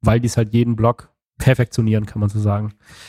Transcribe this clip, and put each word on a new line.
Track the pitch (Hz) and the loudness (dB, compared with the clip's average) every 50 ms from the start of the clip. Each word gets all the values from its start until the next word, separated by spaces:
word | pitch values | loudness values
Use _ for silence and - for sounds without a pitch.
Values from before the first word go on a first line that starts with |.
weil | - 110 110 120 | 0 2 2 2
die's | 120 117 - | 0 0 0
halt | - 113 104 113 | -2 -2 0 0
jeden | 117 120 120 117 | 0 0 0 0
Block | 110 110 117 120 - - _ _ _ _ _ _ | 0 0 0 0 -2 -8 _ _ _ _ _ _
perfektionieren, | - - 131 127 - 123 - - - 113 110 107 107 104 | 0 2 2 2 2 0 -2 -2 -2 0 0 0 0 -2
kann | 104 - 107 | -4 -4 -4
man | 104 101 | -2 -2
so | 101 107 | -2 -2
sagen. | 104 104 104 104 107 107 101 _ _ - - - - | -2 -2 -2 -2 -4 -8 -10 _ _ -20 -20 -20 -20